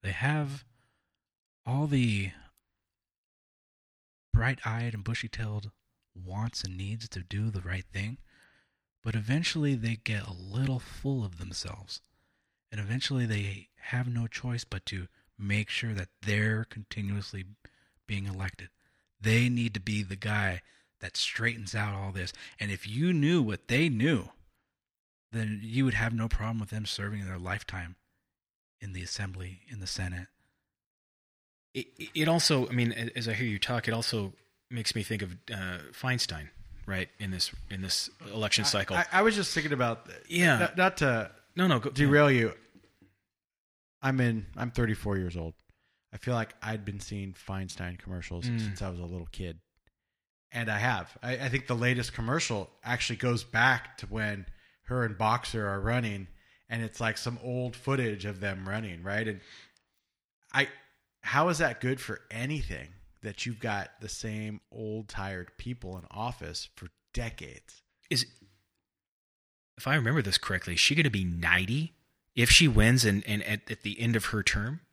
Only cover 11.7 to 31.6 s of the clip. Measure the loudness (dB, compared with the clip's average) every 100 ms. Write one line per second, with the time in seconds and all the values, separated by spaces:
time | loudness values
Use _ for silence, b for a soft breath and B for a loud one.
11.7 | -10 -12 -14 _ _ _ _ _ _ _
12.7 | -6 -2 0 0 0 2 0 -2 -6 -12
13.7 | _ -4 -2 0 0 -2 -4 -4 -4 -4
14.7 | -8 -6 -8 -8 _ _ _ -2 0 0
15.7 | -2 -2 -4 -6 _ 0 2 4 2 -2
16.7 | -8 -10 -6 -2 -4 -4 -10 -12 -16 -20
17.7 | b b b -6 -4 -4 -4 -6 -6 -18
18.7 | _ _ _ _ _ 6 6 6 4 2
19.7 | 0 0 0 -2 -4 -2 0 0 -2 b
20.7 | b b b -10 -4 -2 0 -2 -2 -4
21.7 | -2 -2 -2 -4 -4 -6 -8 B B -6
22.7 | -4 -4 0 2 4 4 4 4 -2 0
23.7 | 2 4 4 4 2 -2 -14 _ _ _
24.7 | _ _ _ _ _ _ -4 -4 -4 -2
25.7 | 2 4 4 2 2 0 0 0 -2 -4
26.7 | -4 -4 -4 -4 -4 -6 -6 -4 -4 -4
27.7 | -10 -10 -14 _ _ _ _ _ _ _
28.7 | _ -12 -10 -8 -6 -6 -8 -12 -14 -14
29.7 | -10 -8 -4 -4 -6 -10 _ _ _ _
30.7 | _ _ _ _ _ _ _ _ _